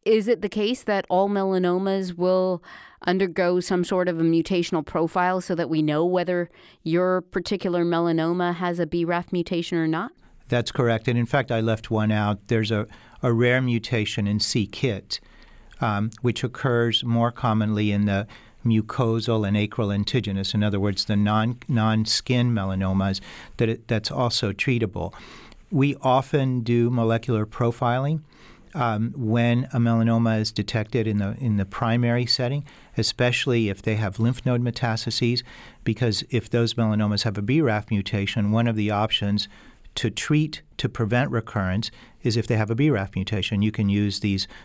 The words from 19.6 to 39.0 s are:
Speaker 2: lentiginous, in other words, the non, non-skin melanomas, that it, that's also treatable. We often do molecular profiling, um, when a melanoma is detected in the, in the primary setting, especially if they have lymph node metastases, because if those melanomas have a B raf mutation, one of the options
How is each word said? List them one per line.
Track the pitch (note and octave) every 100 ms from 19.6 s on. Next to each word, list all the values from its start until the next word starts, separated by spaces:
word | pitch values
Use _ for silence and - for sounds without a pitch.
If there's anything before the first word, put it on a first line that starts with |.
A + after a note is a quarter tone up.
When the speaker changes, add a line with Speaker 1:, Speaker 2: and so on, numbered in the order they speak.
| G#2 - G#2
Speaker 2:
lentiginous, | G2+ G#2 C3 G#2+ G2 F#2+
in | A2
other | G#2 G2
words, | G2+ G2
the | - G#2
non, | G#2 A2 A2 A#2+ -
non-skin | A#2+ A2 A2 G#2+ - - B2 B2
melanomas, | A2+ F#2+ F#2+ F#2+ F#2+ G2 F#2+ - - - -
that | A2+
it, | A2+ -
that's | A2 -
also | C#3+ B2 - G#2
treatable. | F#2 - A#2+ G#2 F2 E2+ - - - - - -
We | D#3 C#3 C#3
often | C3 C3 C3 D3 C3 B2+
do | A2+ A#2+ A#2
molecular | B2 A2+ A2+ B2 A2+ G#2+
profiling, | - A#2 A#2 B2 B2 C#3 D#3 - - - - -
um, | E3 A#2+ G#2+ A#2 C3+
when | A2 A#2 A#2+ A#2+ C3+
a | B2
melanoma | A#2 A2+ A2+ A2+ A#2 A2
is | G#2+
detected | - G2+ A2 G#2 B2 A2
in | G#2
the, | G2+ -
in | C3 G#2
the |
primary | F#2+ - A#2 A#2 A#2+ A#2+ A#2+
setting, | - B2 C#3+ C#3 - - -
especially | A2+ - B2 A#2+ - A#2+ G#2+
if | G2
they | -
have | G#2+ G#2 G2+
lymph | A2+ B2
node | B2+ A#2+
metastases, | B2 - A#2+ A2+ - - A#2+ A#2+ - - - -
because | - A2 A#2+ G2+ -
if | A#2+ -
those | A#2+ A#2
melanomas | - A2 G#2+ G#2 G#2
have | A2+ G2+
a |
B | G2+ D3
raf | D3 G#2 -
mutation, | G#2 - G#2 G2 - G#2
one | A2 A#2
of | G#2+
the | G#2
options | G2+